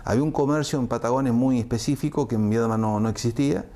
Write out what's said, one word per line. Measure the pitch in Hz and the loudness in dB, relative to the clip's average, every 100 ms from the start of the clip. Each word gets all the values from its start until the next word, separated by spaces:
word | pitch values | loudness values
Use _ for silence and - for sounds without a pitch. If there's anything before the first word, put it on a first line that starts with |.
| - | -2
había | 110 | 0
un | 151 | 0
comercio | 156 139 151 143 147 | 0 0 0 0 -2
en | 120 | -2
Patagones | 117 117 131 135 | -2 0 0 2
muy | 117 131 123 | 2 2 2
específico | 110 117 - 139 147 147 131 | 0 -2 -2 -2 -2 -2 0
que | 110 | 0
en | 107 | 2
Viedma | 110 113 110 | 2 2 0
no, | 110 107 | 0 0
no | 113 | 0
existía | 104 120 117 139 180 - | 0 -2 0 0 0 -4